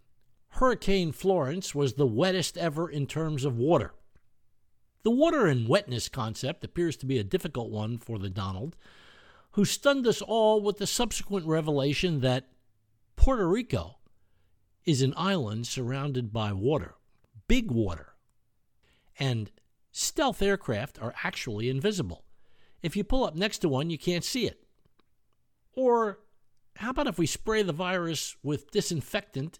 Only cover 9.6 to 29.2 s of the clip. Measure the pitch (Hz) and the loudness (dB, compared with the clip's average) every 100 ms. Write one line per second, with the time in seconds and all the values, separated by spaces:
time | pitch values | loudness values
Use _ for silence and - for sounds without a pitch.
9.6 | 202 - 285 277 240 - 196 226 214 214 | 0 2 2 2 2 0 0 2 4 4
10.6 | 208 208 196 - 185 - - 196 160 160 | 2 -2 -4 -2 -2 -2 -4 -4 0 0
11.6 | 156 143 143 139 185 151 127 127 - _ | 2 0 0 0 0 0 2 0 -4 _
12.6 | _ _ _ _ _ - - 254 170 220 | _ _ _ _ _ 6 8 8 2 2
13.6 | 240 - 80 - - _ _ _ _ _ | 0 -6 -6 -14 -20 _ _ _ _ _
14.6 | _ _ - 131 131 - 185 190 107 110 | _ _ -2 2 2 0 0 0 -2 -4
15.6 | 120 135 120 135 143 127 113 113 104 98 | -6 -6 -4 -4 -4 -4 -4 -2 -2 0
16.6 | 117 151 87 - _ _ _ 107 - 160 | 0 0 -4 -14 _ _ _ -16 2 2
17.6 | 160 117 101 80 - _ _ _ _ _ | 4 0 0 -4 -12 _ _ _ _ _
18.6 | _ _ _ _ _ - 135 117 104 - | _ _ _ _ _ -4 -2 -2 -4 -12
19.6 | _ _ _ - - - 277 185 196 196 | _ _ _ -6 -4 0 0 2 2 2
20.6 | - 104 131 - 113 - 180 - - 104 | -2 -4 -4 -8 -10 -6 -6 -6 -6 -4
21.6 | 120 135 202 190 101 82 - - - - | -2 0 0 -2 -4 -6 -16 -20 -20 -20
22.6 | - - 165 196 202 262 202 151 208 - | -20 -8 -4 -4 2 2 2 0 -4 0
23.6 | 170 131 165 160 - 175 - 254 170 - | 0 0 0 -2 -2 -2 -2 -2 -2 -4
24.6 | _ _ _ _ _ _ _ _ _ _ | _ _ _ _ _ _ _ _ _ _
25.6 | _ - 254 233 214 185 _ _ _ _ | _ 0 4 4 2 -4 _ _ _ _
26.6 | _ - 220 262 285 175 160 - - 220 | _ -10 -6 -2 -2 0 -2 -2 0 0
27.6 | 196 151 185 185 165 156 - - 139 143 | 0 0 -2 -2 -2 -4 -8 -8 -4 -4
28.6 | - 208 - 165 - 202 | -2 -2 -2 -4 -4 -6